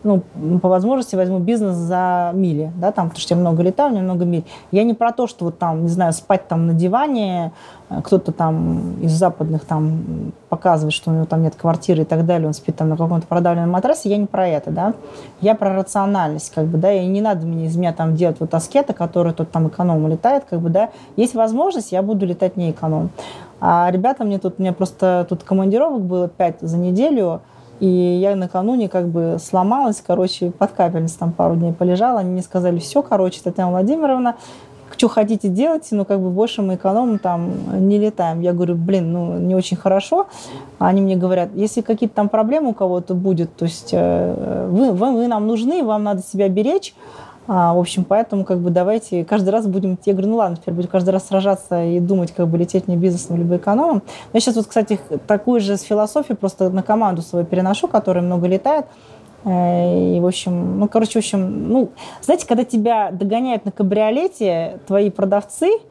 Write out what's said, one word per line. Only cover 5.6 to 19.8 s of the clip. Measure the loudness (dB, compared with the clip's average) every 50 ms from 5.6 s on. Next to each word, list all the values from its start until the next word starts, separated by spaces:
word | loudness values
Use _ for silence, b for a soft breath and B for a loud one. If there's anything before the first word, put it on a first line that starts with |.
| -2 -2 0 0
не | 0 0
знаю, | 0 2 0 0 0
спать | -2 0 0 0 0 0 -2
там | -2 0 2
на | 2
диване, | 2 2 2 2 2 0 0 0 0 -2 -2 -2 -2 -4 -4 -6 B B B B B B B -10
э, | -8 -8
кто-то | 0 0 0 0 2 -2
там | -4 -2 0 0 0 0 0 -2 -2 -2 -4 -6 -6 -2
из | -2 0
западных | 2 2 2 0 0 -2 -4 -2 -2 -4 -4
там, | -4 -2 -2 0 0
м, | -2 -2 -4 -6 -8 -8 -8 -10 -10 -14 _ _
показывает, | -8 -2 2 2 2 2 0 -2 -4
что | -4 -2 -2
у | 0
него | 0 0
там | 0 0 0
нет | 0 0 -2
квартиры | -2 -2 -2 -2 0 0 0 2 2
и | 2
так | 0 0 0 2
далее, | 2 2 0 0
он | -2 -4
спит | -4 -6 -6 -4
там | -2 0 0
на | 0
каком-то | 0 0 0 0 -2 -2
продавленном | 0 -2 2 2 2 2 2 0 0
матрасе, | 0 0 2 0 0 0 0 0
я | 0
не | 0 0
про | -2 0 0 0 0
это, | 0 -2 -4 -4
да. | -4 -2 -2 -2 -2 -4 B B B B B B B 0
Я | 2 2 2
про | 2 0 0 0
рациональность, | 0 -4 -2 -2 0 0 2 0 0 0 -2 -2 -6 -8 -8 -4
как | -2 -2
бы, | 0 0 2
да, | 2 2
и | 2 2 0
не | 0 0 0
надо | 0 0 0 -2 -2
мне | -4 -4 -2 -2
из | -2 -2
меня | 0 0 0
там | -2 0 0 0 2
делать | 2 2 0 0 -2
вот | -4 -2 -2
аскета, | -2 -2 0 0 0 0 0 -2
который | -4 -4 -2 0 0 0 0 0
тут | -2 -6 -2
там | 0 0 0 0
эконом | 0 0